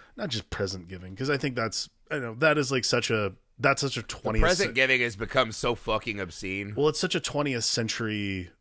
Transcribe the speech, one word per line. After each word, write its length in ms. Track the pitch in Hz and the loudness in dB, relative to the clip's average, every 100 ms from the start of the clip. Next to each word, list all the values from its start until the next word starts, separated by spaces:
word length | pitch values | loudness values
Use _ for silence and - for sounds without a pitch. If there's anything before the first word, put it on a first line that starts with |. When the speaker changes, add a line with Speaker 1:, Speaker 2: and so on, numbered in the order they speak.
| - - | -20 -10
Speaker 1:
not 140 | 170 | -6
just 200 | 113 - | -6 -6
present 380 | - 98 95 85 | -4 -4 -4 -10
giving, 280 | 92 92 95 | -14 -12 -6
'cause 140 | 135 | -2
I 80 | 143 | 0
think 180 | 147 120 | -2 -2
that's, 340 | 113 - - _ - | -2 -2 -8 _ -8
I 100 | 151 | -6
know, 140 | 117 113 | -6 2
that 220 | 156 147 | 4 4
is, 140 | 131 | 2
like, 140 | 135 - | 0 2
such 240 | 123 - | 2 2
a, 220 | 110 101 - _ - | 0 0 -4 _ 0
that's 240 | 131 139 | 2 2
such 160 | 139 120 | 0 -4
a 40 | |
Speaker 2:
The 60 | - | -6
Speaker 1:
twentieth 340 | - - 110 | -6 0 4
Speaker 2:
present 260 | 165 180 196 | 6 4 2
Speaker 1:
cen- 40 | 117 | 2
Speaker 2:
giving 260 | 131 131 | 4 4
has 160 | 120 101 | 2 -2
become 340 | 110 131 113 | 0 2 2
so 240 | 107 139 113 | 0 -2 -2
fucking 440 | - 107 123 101 | 0 -2 -2 -6
obscene. 520 | 92 - 95 98 101 107 | -6 -6 -6 -6 -4 0
Speaker 1:
Well, 120 | 151 | 2
it's 120 | 147 | 2
such 160 | 180 170 | 0 -2
a 40 | |
twentieth 460 | - 147 143 120 - | -2 -2 -2 0 0
century 840 | - 113 - 110 107 101 95 87 _ | 0 -2 -2 -2 -2 -2 -4 -6 _